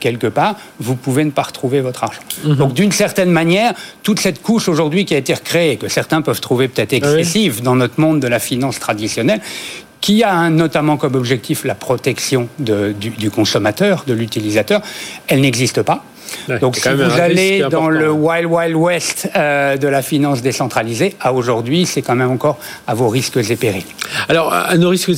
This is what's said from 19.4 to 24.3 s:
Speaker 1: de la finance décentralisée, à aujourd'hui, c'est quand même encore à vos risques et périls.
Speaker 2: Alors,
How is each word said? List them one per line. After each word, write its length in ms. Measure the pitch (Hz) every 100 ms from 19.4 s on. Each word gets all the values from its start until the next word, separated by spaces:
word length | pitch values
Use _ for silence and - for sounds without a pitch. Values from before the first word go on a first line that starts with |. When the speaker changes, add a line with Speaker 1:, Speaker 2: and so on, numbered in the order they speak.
| 147 143 139 139
Speaker 1:
de 100 | 143
la 160 | 139
finance 400 | 131 151 143 135
décentralisée, 720 | 127 110 131 123 113 117 185 -
à 120 | -
aujourd'hui, 520 | 127 120 113 117 165 180
c'est 140 | -
quand 140 | 120 123
même 140 | 127
encore 280 | 127 147 143 - - -
à 60 |
vos 140 | 117 123
risques 280 | 120 120 135
et 200 | 107 117
périls. 280 | 120 92 - - - -
Speaker 2:
Alors, 240 | -